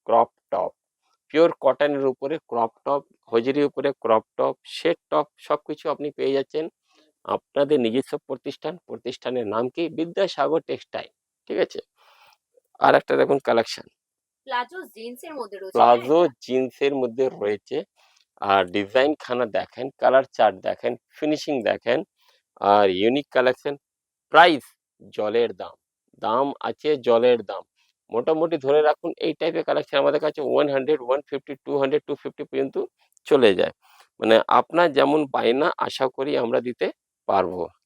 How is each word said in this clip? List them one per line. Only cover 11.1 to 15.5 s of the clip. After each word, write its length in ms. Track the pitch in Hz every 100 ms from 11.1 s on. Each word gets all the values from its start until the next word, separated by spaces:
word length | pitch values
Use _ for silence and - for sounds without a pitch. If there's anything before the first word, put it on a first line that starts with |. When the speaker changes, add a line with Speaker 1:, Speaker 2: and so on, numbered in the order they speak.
| _ _ _ -
Speaker 1:
ঠিক 120 | -
আছে? 200 | - - - _ _ _ _ _ _ _ _ -
আর 160 | 143
একটা 220 | 139 - 139
দেখুন 220 | 135 139
কালেকশন। 440 | - 117 117 - - _ _ _ _ _
Speaker 2:
প্লাজো 380 | 262 247 247 359
জিন্স 420 | 269 220 233 247
এর 100 | 339
মধ্যে 240 | 294 208